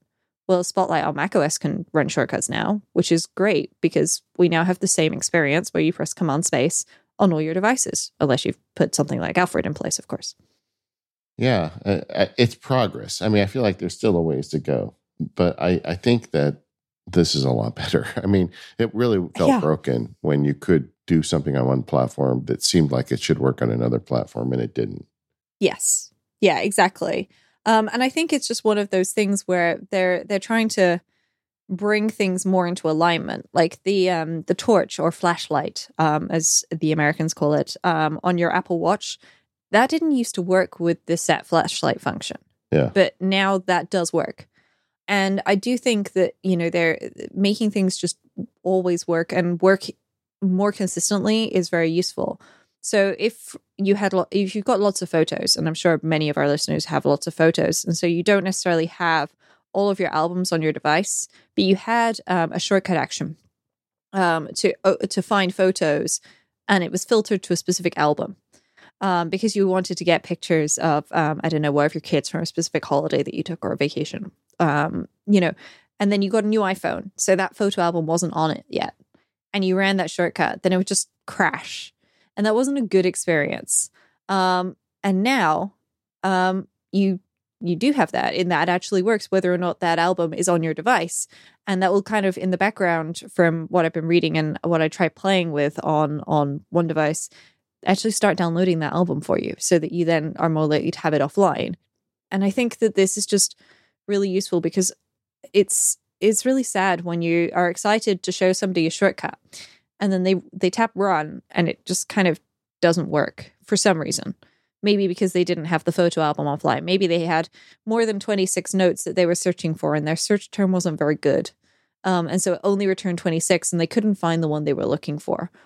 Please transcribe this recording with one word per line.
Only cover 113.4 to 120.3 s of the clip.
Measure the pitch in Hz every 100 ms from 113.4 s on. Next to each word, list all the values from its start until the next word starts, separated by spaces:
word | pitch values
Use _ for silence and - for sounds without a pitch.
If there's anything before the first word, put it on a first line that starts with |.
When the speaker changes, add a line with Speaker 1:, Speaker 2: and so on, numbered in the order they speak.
| - _
Speaker 1:
for | - 208
some | 208 165
reason. | - - - - _ _ _ _
Maybe | 208 202 196
because | 180 185
they | 180
didn't | 175 170 156
have | 160
the | -
photo | 175 170 165
album | 156 - 147
offline. | 143 156 123
Maybe | 165 190 180
they | 170
had | 165 160 170 _ - _ 214
more | 226
than | 220 202
twenty-six | - 196 190 185 -
notes | 190 180 -
that | 180 185
they | 170
were | 175
searching | 185 - 165 160
for | 151
and | 151 151
their | 160
search | -